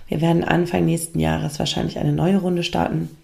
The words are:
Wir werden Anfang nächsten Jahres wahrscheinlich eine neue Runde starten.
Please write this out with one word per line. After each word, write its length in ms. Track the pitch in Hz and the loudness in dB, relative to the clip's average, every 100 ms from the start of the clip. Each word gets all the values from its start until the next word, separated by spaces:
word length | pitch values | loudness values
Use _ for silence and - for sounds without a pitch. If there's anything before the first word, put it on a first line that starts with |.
| - | -6
Wir 140 | 160 | 0
werden 240 | 165 170 | 2 2
Anfang 400 | - 165 170 180 | 2 0 2 2
nächsten 360 | 165 165 - 160 | 2 0 -2 0
Jahres 380 | - 156 156 - | 0 0 -2 -4
wahrscheinlich 400 | 165 - 165 - | -4 -2 -4 -2
eine 140 | 151 | 0
neue 240 | 147 160 196 | 2 2 2
Runde 280 | 185 175 | 2 0
starten. 440 | 170 170 170 156 160 - | -2 0 0 -2 -6 -10